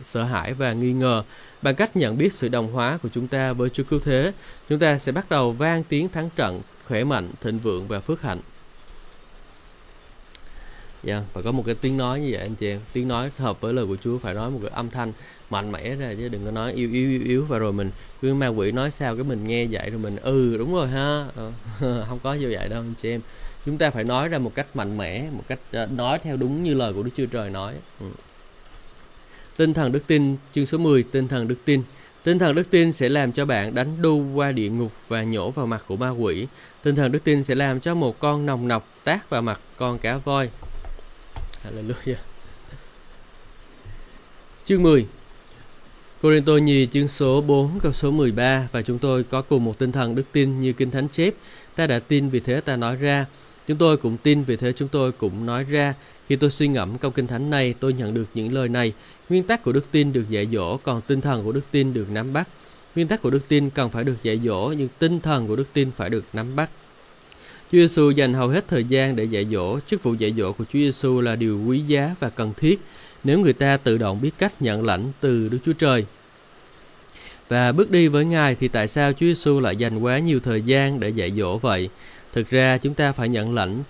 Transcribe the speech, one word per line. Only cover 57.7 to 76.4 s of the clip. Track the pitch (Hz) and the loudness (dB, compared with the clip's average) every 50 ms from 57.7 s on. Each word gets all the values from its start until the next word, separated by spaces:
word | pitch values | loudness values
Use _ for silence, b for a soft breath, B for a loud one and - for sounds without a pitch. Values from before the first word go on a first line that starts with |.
| 117 - | 0 0
tôi | 131 135 | 0 0
nhận | 131 127 120 104 110 | 0 0 -2 -2 -2
được | 117 110 95 - | -4 -4 -4 -4
những | 113 110 113 | -4 -4 -2
lời | 127 135 127 117 | -2 0 0 0
này. | 120 123 120 113 104 B B B B B B - | 0 2 0 0 -2 B B B B B B 0
Nguyên | 175 185 | 0 0
tắc | 180 185 185 - | 2 2 -2 0
của | - 127 | 0 2
đức | 123 143 139 - | 0 0 0 2
tin | - 151 147 143 | 2 2 2 4
được | 131 127 110 107 | 2 -2 -2 0
dạy | 110 104 104 110 | -2 -2 0 0
dỗ, | 113 104 90 85 107 | 0 0 0 -2 -2
còn | 139 - 143 123 113 | -4 -2 -4 -4 -2
tinh | - - 139 135 | 0 0 -2 0
thần | 131 143 131 113 101 | 0 0 -2 0 -2
của | 110 | -2
đức | 117 139 139 - | -2 -4 -4 0
tin | - 143 135 135 127 | 0 2 2 2 0
được | 117 101 98 | -2 -4 -4
nắm | 104 107 113 131 | -4 -4 -4 -2
bắt. | 135 151 180 - B B B B B B B - - | -2 -4 -4 -6 B B B B B B B -6 -2
Nguyên | 170 170 156 | -2 0 0
tắc | 208 220 | 0 0
của | - 123 | 0 2
đức | 135 139 139 - | 2 2 2 4
tin | 151 143 143 139 | 2 4 4 2
cần | 139 147 131 113 | 0 -2 -2 -2
phải | - 117 117 | -2 -2 -2
được | 135 127 110 | -2 -2 -2
dạy | - 113 110 113 120 | -2 -2 0 0 0
dỗ, | 117 101 92 104 139 156 | 0 0 0 0 -2 -2
nhưng | 147 135 123 - - | -2 -4 -4 -2 0
tinh | 165 165 175 165 | 0 2 2 0
thần | - 156 151 131 113 107 | 0 0 0 0 0 0
của | 107 | -2
đức | 127 139 - | -2 -2 -2
tin | - 147 135 131 | 0 0 0 0
phải | 127 - 98 90 | -2 -6 -4 -2
được | 117 110 - - | -2 -4 -4 -6
nắm | - 110 110 123 131 | -8 -6 -6 -4 -2
bắt. | 147 160 160 - - - - - - - - - - - B B B B B B B B B | -4 -4 -4 -6 -16 -20 -20 -20 -20 -20 -20 -20 -20 -20 B B B B B B B B B
Chúa | - 175 | 6 8
Giêsu | 170 165 - 156 151 143 | 8 8 6 6 6 6
dành | 139 147 139 131 123 | 6 4 4 2 2
hầu | 131 127 120 | 2 2 2
hết | 139 190 202 - | 0 0 0 0
thời | - 127 117 | 0 0 2
gian | 123 131 131 135 135 131 | 2 2 2 4 2 0
để | 113 107 | 0 -2
dạy | 113 110 101 104 107 | 0 0 0 0 0
dỗ. | 110 95 87 92 113 143 | 0 -2 0 -2 -2 -4
Chức | - - 214 190 | -2 -2 -2 0
vụ | - 127 117 | 0 0 0
dạy | 110 110 107 110 110 | 2 0 0 0 0
dỗ | 101 92 | 0 -2
của | 104 - 113 | -2 -4 -6
Chúa | - - 143 | -2 0 2
Giêsu | 147 143 131 - - 131 127 123 | 2 2 0 0 0 2 2 2
là | 123 120 113 | 2 0 0
điều | 113 117 110 107 101 107 | 0 0 0 0 0 0
quý | 120 127 143 | 0 0 0
giá | 151 147 147 139 139 160 180 - | 2 2 2 2 2 0 -2 -4
và | - 117 | -6 -6
cần | - - 113 107 107 | -4 -4 -4 -4 -2
thiết | - 156 156 202 196 B B B B B B B B B | 2 4 4 4 2 B B B B B B B B B
nếu | 135 147 190 | 2 4 6
người | 196 151 | 6 4
ta | 123 - 139 139 139 | 4 4 4 2 2
tự | 135 - 127 110 113 | 2 4 2 2 4
động | 113 101 95 104 | 2 0 0 0
biết | 131 156 - - | -2 -2 0 0
cách | 190 202 - - | -2 -2 0 0
nhận | 143 113 104 107 113 | 0 0 0 2 2
lãnh | 113 92 90 113 135 135 - | 2 2 0 0 -4 -4 0
từ | - 135 123 117 110 110 | 2 2 4 4 2 0
Đức | 120 127 - | -2 -2 0
Chúa | 165 | 0
Trời | 156 - 160 143 127 120 104 - - - - - - - | 0 2 4 4 4 4 2 -2 -8 -20 -20 -20 -20 -20